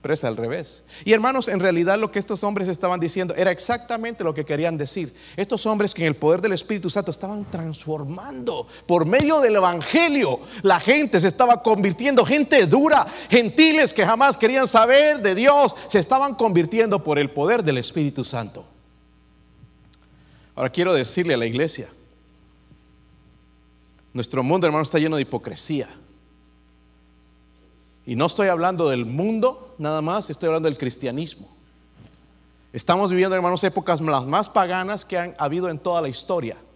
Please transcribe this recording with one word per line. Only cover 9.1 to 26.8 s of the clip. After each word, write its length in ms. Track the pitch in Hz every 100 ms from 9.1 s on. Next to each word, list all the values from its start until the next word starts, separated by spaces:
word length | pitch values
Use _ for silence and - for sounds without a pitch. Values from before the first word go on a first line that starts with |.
| 240 285 311
del 160 | 254 208
Evangelio. 840 | 180 175 - 320 339 285 185 123 - 220
La 180 | 190 180
gente 400 | 190 285 277 185
se 80 | 180
estaba 340 | - 247 240
convirtiendo, 600 | 226 208 196 165 262 262
gente 420 | 220 285 277 285 180
dura, 400 | 233 302 294 - - -
gentiles 640 | 240 226 - 320 311 269
que 100 | -
jamás 320 | 185 226 277 -
querían 300 | 226 262 254
saber 560 | 226 226 269 302 294
de 140 | 202 185
Dios, 400 | 262 285 262 - -
se 140 | 208
estaban 340 | 160 262 277
convirtiendo 680 | 247 233 175 160 214 226 202
por 180 | 147 143
el 100 | 143
poder 320 | 143 156 233
del 160 | 160 131
Espíritu 460 | 117 170 147 135
Santo. 400 | 120 127 107 - - _ _ _ _ _ _ _ _ _ - _ _ _ _ _ _ _ _ -
Ahora 140 | 131
quiero 220 | 160 180
decirle 420 | 165 120 - 175
a 20 | 127
la 80 | 117
iglesia, 420 | 120 156 - 110 - _ _ _ _ _ _ _ - _ _ _ _ _ _ _ _ _ _ _ _ _
nuestro 300 | 120 120 127
mundo, 240 | 127 180 175
hermanos, 220 | 151 151
está 100 | 165
lleno 180 | 156 156
de 60 |
hipocresía. 680 | 135 120 - 85 - 151 127 - _ _ _ _ _ _ _ _